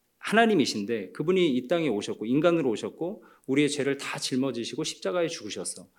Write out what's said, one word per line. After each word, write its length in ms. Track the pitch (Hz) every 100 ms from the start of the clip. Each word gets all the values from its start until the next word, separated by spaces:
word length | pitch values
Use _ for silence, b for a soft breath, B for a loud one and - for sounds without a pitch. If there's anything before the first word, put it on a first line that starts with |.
| _ _
하나님이신데 920 | - 214 226 190 117 110 101 113 92
그분이 440 | - 156 190 175 127
이 120 | 123
땅에 200 | 170 156
오셨고 380 | 104 101 104 107
인간으로 460 | 135 170 165 131
오셨고 520 | 107 104 - 165 220 b b -
우리의 240 | 135 147
죄를 280 | 143 135 139
다 200 | - 147
짊어지시고 680 | - 127 135 120 110 123
십자가에 440 | 156 - 196 180 165
죽으셨어. 600 | - 107 98 87 - -